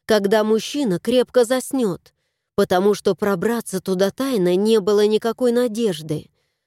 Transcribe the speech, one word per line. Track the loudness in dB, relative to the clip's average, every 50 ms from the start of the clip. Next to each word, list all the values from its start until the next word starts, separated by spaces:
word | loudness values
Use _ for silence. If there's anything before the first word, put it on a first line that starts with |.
| _
когда | 0 0 2 2 2 0 0 2
мужчина | 2 0 -2 -2 -4 -4 -2 -2 -2 -2 -2
крепко | -2 0 0 0 0 2 2 0 2
заснет, | 2 0 -4 -4 -4 -4 -2 -2 -2 -4 -6 _ _ _ _ _ _ _ _ _ _ _
потому | -2 0 2 2 2 2 2 0
что | 2 0 -2 -2
пробраться | -2 -2 -2 -2 -2 -2 -2 -4 -4 -6 -8 -10 -8
туда | -4 -4 -2 0 0 -2
тайно | -2 -4 -6 -4 -2 0 0 2 2
не | 2 2 2 2 2
было | 2 2 2 2 2
никакой | 2 2 0 -2 -2 -4 0 0 0 2
надежды. | 2 0 -2 -2 -2 -2 -2 -2 -4 -6 -8 -8 -8 -8 _ _ _ _ _ _ _ _